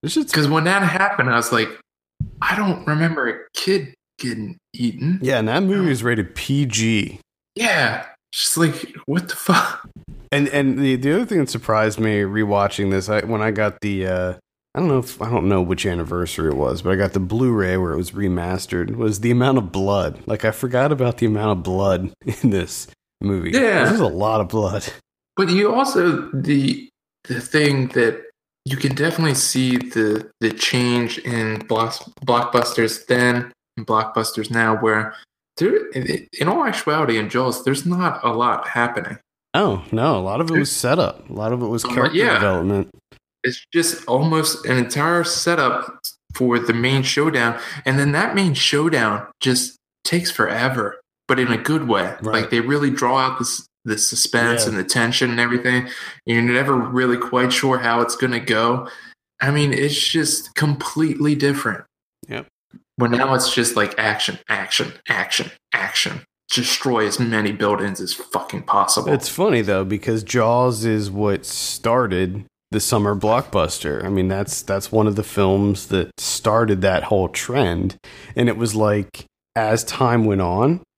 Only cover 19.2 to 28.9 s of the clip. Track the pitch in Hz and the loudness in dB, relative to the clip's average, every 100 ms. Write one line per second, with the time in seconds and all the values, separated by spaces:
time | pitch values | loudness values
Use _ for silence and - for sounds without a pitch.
19.2 | 117 120 127 131 98 87 98 101 82 69 | 2 2 4 2 0 -2 0 2 0 -6
20.2 | - 107 110 - 127 123 139 147 123 117 | -6 -2 -2 -2 -2 0 0 2 0 0
21.2 | 117 104 107 98 85 92 98 92 92 - | 0 2 0 0 0 0 2 0 -2 -8
22.2 | - 107 123 98 85 - - - _ _ | -8 0 0 2 -2 -8 -14 -20 _ _
23.2 | 101 98 82 240 247 190 117 226 131 80 | -2 -2 0 2 2 4 4 4 2 0
24.2 | 104 110 95 110 101 98 - - _ _ | 0 0 0 0 -2 -2 -8 -14 _ _
25.2 | _ - 190 180 208 233 269 208 175 151 | _ -2 2 4 4 2 2 2 2 0
26.2 | - 139 143 147 135 - - _ _ _ | -2 -6 0 2 2 -2 -8 _ _ _
27.2 | - 120 - 156 147 139 127 127 113 110 | -8 -8 0 2 4 2 0 2 2 0
28.2 | - _ _ _ - 131 139 | -10 _ _ _ -6 -2 -2